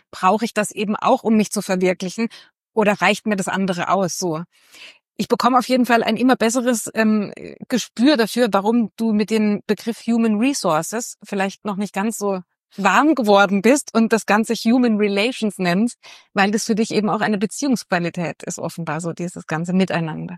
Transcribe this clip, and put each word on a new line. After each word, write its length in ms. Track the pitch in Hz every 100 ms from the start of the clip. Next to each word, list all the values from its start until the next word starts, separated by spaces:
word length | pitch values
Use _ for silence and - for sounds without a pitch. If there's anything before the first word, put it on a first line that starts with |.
| _
brauche 340 | - 185 214 233
ich 80 |
das 180 | 214 208
eben 240 | - 208 -
auch, 280 | - 262
um 120 | 220 220
mich 140 | 202
zu 100 | 214
verwirklichen? 680 | 196 185 185 175 185 220 226 - - _ _
Oder 200 | 220 208
reicht 340 | 196 180 214 220
mir 80 | 202
das 120 | 185
andere 420 | 190 190 175 -
aus? 280 | 190 180 -
So. 240 | 180 156 175 _ _ - - _ _ -
Ich 120 | 202
bekomme 320 | 233 233 254
auf 100 | -
jeden 160 | 254 240
Fall 160 | 233
ein 160 | 214 220
immer 180 | 254 247
besseres, 540 | 220 254 240 233 - 220
ähm, 360 | 220 214 202 - 80 - -
Gespür 500 | 240 - - 262 277
dafür, 300 | 214 233 240
warum 400 | 196 202 233 208 -
du 160 | 226
mit 160 | 208 208
dem 320 | 220 214 208 -
Begriff 320 | 202 233 208 -
Human 320 | 233 226 208
Resources 800 | 262 277 185 156 165 226 233 -
vielleicht 420 | - 202 190 - 214
noch 100 | 190
nicht 180 | 208
ganz 240 | 190 220 -
so 220 | 202 190 - _ _ -
warm 360 | 190 196 294
geworden 480 | 277 208 196 196 196
bist 320 | 220 285 -
und 180 | 226 226
das 140 | 220 -
Ganze 300 | 208 220 220
Human 420 | 226 254 247 208
Relations 640 | 208 196 233 - 214 -
nennst, 400 | 180 180 233 - - - _
weil 160 | 208 196
das 140 | 208
für 100 | -
dich 160 | 208 226
eben 220 | 214 202
auch 100 | 214
eine 160 | 208 208
Beziehungsqualität 1040 | 214 - 285 233 - 175 170 175 160 -
ist, 160 | - -
offenbar 440 | 165 - 160 151
so 120 | 170
dieses 320 | 156 175 170 -
ganze 280 | 160 175
Miteinander. 640 | 185 185 170 160 160 170